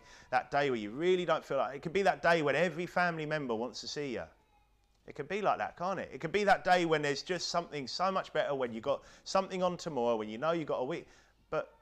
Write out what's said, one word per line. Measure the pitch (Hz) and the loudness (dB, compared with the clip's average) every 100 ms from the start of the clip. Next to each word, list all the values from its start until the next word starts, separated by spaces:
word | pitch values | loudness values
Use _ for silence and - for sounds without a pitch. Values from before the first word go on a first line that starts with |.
| - - - | -12 -20 -2
that | 127 - | -2 2
day | 139 143 | 2 2
where | 123 | 2
you | 104 | -2
really | 120 175 185 170 | -2 2 2 2
don't | 156 - | 0 0
feel | 139 | 0
like, | 113 139 | 0 -4
it | |
could | 170 | -4
be | 185 | 2
that | 190 151 | 2 4
day | 165 170 | 4 4
when | 143 135 | 4 4
every | 185 151 175 | 2 0 -4
family | - 180 165 151 | 0 0 0 -2
member | 156 135 | -2 0
wants | 110 117 104 | -2 -2 -6
to | 120 | -8
see | - 143 | -6 -4
you. | 110 80 - _ _ _ _ _ _ - | -6 -8 -14 _ _ _ _ _ _ -16
It | 135 | -12
can | 139 | -6
be | 196 | -2
like | 185 104 | 0 0
that, | 104 - | -2 -4
can't | 180 180 | -4 -4
it? | 95 | -6
It | 131 | -6
can | 165 | -4
be | 202 202 | 2 4
that | 165 | 4
day | 185 180 170 | 6 4 4
when | 156 | 2
there's | 147 139 | 2 -2
just | - 180 - | -2 -4 -2
something | 175 170 147 131 | -4 -4 -6 -6
so | - 185 | -2 -2
much | 190 - | 0 -2
better, | 156 135 143 | -2 0 0
when | 127 | -2
you | 113 | -2
got | 123 135 - - - | -2 -2 -4 -18 -2
something | 190 190 190 | 0 0 0
on | 180 175 | 0 -2
tomorrow, | - 139 120 113 | -4 -2 0 0
when | 107 | -2
you | 110 | -4
know | 151 | -2
you | 170 143 | -2 -2
got | 143 | -2
a | 127 | -2
week. | 160 - - _ _ _ | -6 -10 -20 _ _ _
But | 156 - - | -6 -6 -10